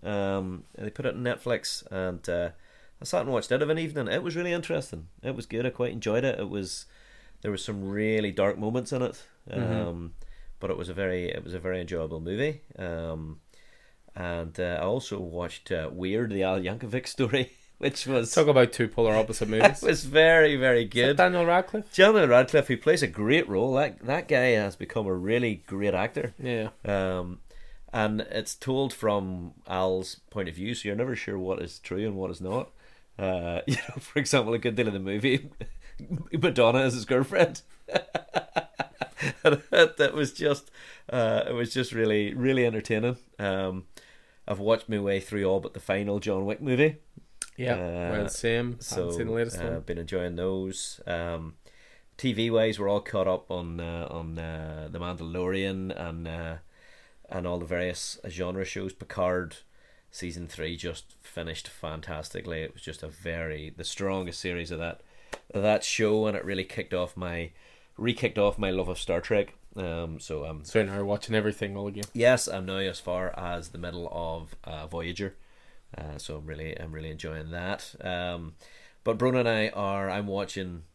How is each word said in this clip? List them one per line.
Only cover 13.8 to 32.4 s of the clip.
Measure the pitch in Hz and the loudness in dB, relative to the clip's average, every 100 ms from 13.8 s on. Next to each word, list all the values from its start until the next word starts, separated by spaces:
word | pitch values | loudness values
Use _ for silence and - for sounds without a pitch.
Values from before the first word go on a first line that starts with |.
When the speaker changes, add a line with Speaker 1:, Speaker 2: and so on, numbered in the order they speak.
| - _ - - | -20 _ -18 -8
Speaker 1:
and, | 87 85 82 80 | -6 -4 -6 -4
uh, | 90 87 | -2 0
I | |
also | 90 123 - 101 | 0 -2 -2 -6
watched, | 90 85 85 - - | -6 -6 -6 -8 -6
uh, | 87 78 | -4 -4
Weird, | 85 92 104 117 | -4 -2 0 0
the | 98 | 0
Al | 95 95 | 2 2
Yankovic | 90 110 127 120 127 | 0 -4 -4 -6 -6
story, | - 127 131 127 - - | 0 0 2 -2 -6 -20
<laughs> | - | -4
which | 139 143 127 | -4 -2 0
was | 131 117 | 0 2
Speaker 2:
Talk | - 151 | 4 6
about | 135 123 | 8 8
two | - 117 | 6 0
polar | - 113 107 | 4 4 6
opposite | 110 113 107 | 4 0 0
Speaker 1:
<laughs> | |
Speaker 2:
movies. | 107 113 147 | 8 6 6
Speaker 1:
it | - | 2
was | 160 156 | 0 4
very, | 143 160 165 156 143 | 8 10 10 8 6
very | 131 123 | 6 6
Speaker 2:
Is | 113 | 4
that | |
Speaker 1:
good. | 113 123 143 | 4 4 6
Speaker 2:
Daniel | 180 180 170 | 6 6 6
Radcliffe? | 175 185 - 208 - | 4 4 -4 -6 8
Speaker 1:
Daniel | 190 220 156 | 10 10 10
Radcliffe, | 120 131 151 - | 10 8 6 4
who | 120 | 2
plays | - 165 | 4 4
a | 131 | 4
great | 90 107 151 - | 0 4 4 4
role. | 95 120 | 2 2
That, | 131 143 92 113 | 2 0 -2 -2
that | 147 - | -2 2
guy | 135 127 | 4 6
has | 113 101 - | 4 2 -2
become | 90 - 101 | -6 -2 0
a | 92 | 0
really | 92 117 120 95 - | 2 2 2 -2 -6
great | 95 101 92 | -2 0 2
actor. | 107 139 120 - | 0 -2 -6 -6
Speaker 2:
Yeah. | 127 120 110 - 107 | -4 -2 -4 -6 -2
Speaker 1:
Um, | 101 95 92 90 90 - - - - - | 0 0 -2 -4 -10 -14 -16 -14 -16 -8
and | 113 107 107 | 0 0 0
it's | 107 104 107 | -2 -4 -6
told | - - 131 135 | -8 -2 0 0
from | - 110 104 95 92 87 - - | 0 0 0 -2 -6 -10 -14 -6
Al's | 92 95 92 92 - - | 0 2 0 -2 -12 -12
point | 110 92 | -6 -6
of | |
view, | 80 98 120 | -6 -6 -4
so | 104 | -4
you're | 101 | -2
never | 127 123 | -2 -4
sure | - 101 | -4 -4
what | 92 95 | -2 -4
is | 85 - | -4 -10
true | - 90 110 | -6 -4 -2
and | 98 | -2
what | 95 | -6
is | |
not. | 82 | -6